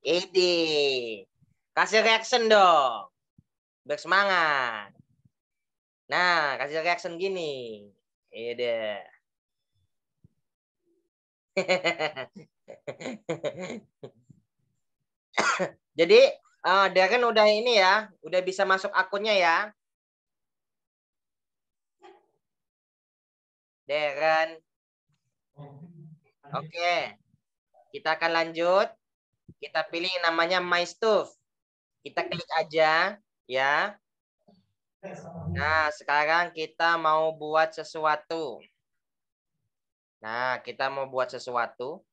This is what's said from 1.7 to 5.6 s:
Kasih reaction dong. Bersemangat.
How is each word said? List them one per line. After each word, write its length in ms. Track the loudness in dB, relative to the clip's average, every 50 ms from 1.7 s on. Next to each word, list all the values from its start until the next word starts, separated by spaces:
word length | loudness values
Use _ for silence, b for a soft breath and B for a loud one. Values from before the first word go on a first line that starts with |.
Kasih 320 | _ -2 0 2 2 2 4
reaction 400 | 4 2 2 0 0 0 0 4
dong. 640 | 6 6 8 8 8 6 6 4 2 -2 -6 -12 -16 _ _ _ _ _ -20 _ _ _ _ _ _ _ _ _ -8
Bersemangat. 1040 | -8 -6 -2 0 2 2 2 2 2 2 2 2 0 0 -2 -2 -4 -8 -10 -12 _ -20 _ _ _ _ _ _ _ _ _ _ _ _